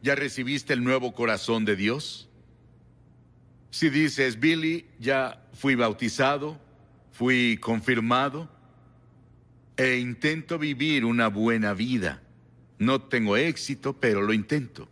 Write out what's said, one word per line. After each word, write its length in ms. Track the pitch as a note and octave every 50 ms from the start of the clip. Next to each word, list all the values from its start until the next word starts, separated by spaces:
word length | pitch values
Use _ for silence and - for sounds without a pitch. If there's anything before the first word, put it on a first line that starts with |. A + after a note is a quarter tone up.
¿Ya 140 | A2+ C3+ C#3
recibiste 560 | C#3 C#3+ C3+ - - B2+ B2 C#3+ C#3 - -
el 100 | C#3+ B2
nuevo 320 | B2 B2+ C3 C3 B2 B2 G2+
corazón 520 | - A#2+ A2+ A2 F#2+ - - A2+ A2+ A2
de 100 | G#2 G#2
Dios? 540 | F#2 G2 G#2+ A#2+ D3 D3+ - - - - - _ - - _ - _ _ - - - _ - _ _ - - - - - _ _ - - - - - - -
Si 200 | - - E3 D#3
dices, 500 | C3+ D3+ D#3 D3 - - C3+ B2+ A#2 A2
Billy, 460 | B2+ D#3 E3 D#3+ D#3+ D#3+ E3 E3+ - - _
ya 480 | - A#2 B2+ C3+ C3+ C3 B2 - - - -
fui 240 | - - - C#3 C3+
bautizado, 840 | A#2+ A#2+ A2 G#2 - B2 A2+ A2 - C3+ C3+ C#3+ C#3 C#3+ D3+ D#3+ D3+ - - - - - _ - - _ -
fui 460 | - - A#2 B2+ B2+ B2 B2 A#2+ A2+
confirmado, 920 | - - A#2 A2+ A2+ - B2+ B2 A#2 A2+ A#2 A#2+ B2+ C3+ C#3+ C3 D3+ E3+ D#3+ - - - - - - - - - - _ - - - - _ - - _ _ - - _ - -
e 220 | - C3 B2+ B2+
intento 600 | B2+ B2 B2 A#2+ A2+ - D3+ D#3 D#3+ D3+ - E3+
vivir 460 | D#3+ D3+ D3+ C#3+ A#2+ C#3+ D#3 D3+ C#3 A2+
una 240 | A#2 A#2 A#2+ A#2
buena 460 | A2 G2+ G#2 A2 A#2 A#2 A2+ A2 G#2 G2+
vida. 480 | F#2 A2+ B2 B2+ A#2 F#2 D#2+ C#2+ - - _ - - - - _ - - _ _ -
No 220 | G#2 A#2+ C3+ C3+
tengo 340 | C3+ - - A#2+ A2+ G#2 G2+
éxito, 640 | A2+ D3+ E3+ D#3 - - - C#3 - - C3+ C3+ -
pero 220 | - A#2+ G#2+ G2
lo 100 | G2+ G#2
intento. 560 | A2 A2 G2+ - D3 D3+ C3 A#2+ - - - -